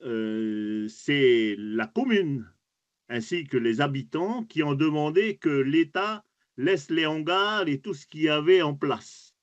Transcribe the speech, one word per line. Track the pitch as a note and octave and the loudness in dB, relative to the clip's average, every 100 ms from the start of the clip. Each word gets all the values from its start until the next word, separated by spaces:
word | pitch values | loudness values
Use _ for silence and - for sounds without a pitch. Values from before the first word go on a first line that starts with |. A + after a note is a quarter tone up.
| B2+ | -6
euh, | A2+ A2 A2 A2 G#2+ G#2+ G#2+ G#2+ | -4 -2 -2 -2 -4 -4 -4 -6
c'est | - - C#3+ C3 A#2 A2 G2+ | -8 -2 4 6 4 2 -2
la | G#2+ A2 A#2 | -6 -6 -4
commune | - B3+ G#3 E3 C#3 G2 _ _ _ _ _ - | -2 0 2 0 -4 -8 _ _ _ _ _ -8
ainsi | A#2+ A2+ F3 C#3+ | -8 -4 -6 -2
que | B2+ | 0
les | A2+ A2+ | 0 0
habitants | C#3+ C#3 A#2+ D#3 F#3+ A#3+ | 0 -2 -6 -4 -4 -6
qui | A3+ D3+ | -6 -4
ont | D3 C#3 | -2 0
demandé | D#3 D3+ D3+ E3 A3 - | 0 0 0 2 0 0
que | D#3+ | -2
l'État | C#3+ C3+ D#3+ D#3+ F#3 G#3 G#3+ - _ _ - | 0 2 2 2 -2 -4 -6 -12 _ _ -4
laisse | D3 F#3 - | 0 0 0
les | D#3+ D#3 | -2 0
hangars | D#3 D3+ F#3 G#3 G#3+ E3+ | -2 0 0 0 0 -2
et | C#3 | -2
tout | G#3 | -4
ce | D3 - | -10 -12
qu'il | D#3 | -2
y | D#3 | 2
avait | D3+ D3+ F#3 | 2 6 6
en | D#3 C#3+ | 4 0
place. | C#3+ A2+ - - - _ | -2 -2 -6 -20 -20 _